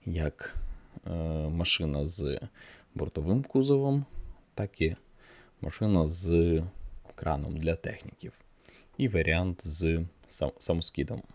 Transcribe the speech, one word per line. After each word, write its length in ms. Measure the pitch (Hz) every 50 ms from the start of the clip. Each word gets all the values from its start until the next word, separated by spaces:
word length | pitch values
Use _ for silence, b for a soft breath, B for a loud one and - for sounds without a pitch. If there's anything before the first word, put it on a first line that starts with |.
| _
Як, 500 | - 85 85 80 73 - - - - B B B B B B B B B B - -
е, 20 | 87 82 80 80 80 78 78 78
машина 560 | 80 82 87 - - - 87 78 71 71 73
з 340 | 78 - - - 71 67 - - - B B B B B B B B _
бортовим 480 | - 76 - - 82 76 82 98 127 139
кузовом, 640 | - - 135 131 139 143 139 139 139 139 143 139 - B B B B B B B B _
так 280 | - 104 101 _ -
і 140 | - 80 - - - - B B B B B B B B B _
машина 460 | - 78 - - 110 107 101 90 80 76
з 560 | 82 87 90 85 85 85 82 85 85 80 82 87 - - - - - - - - -
краном 420 | - - 80 78 71 73 76 76 78
для 180 | 78 80 82
техніків. 580 | 82 - - - - - - - _ - - - - - - - B B B B B B B _ -
І 100 | 139 127
варіант 600 | 101 87 80 82 80 85 92 92 87 - - 80
з 380 | 78 80 82 80 82 82 85 85 - _ - -
сам-, 260 | - - 76 71 - -
самоскидом. 680 | - - 85 85 82 - - - 69 - - 80 - - -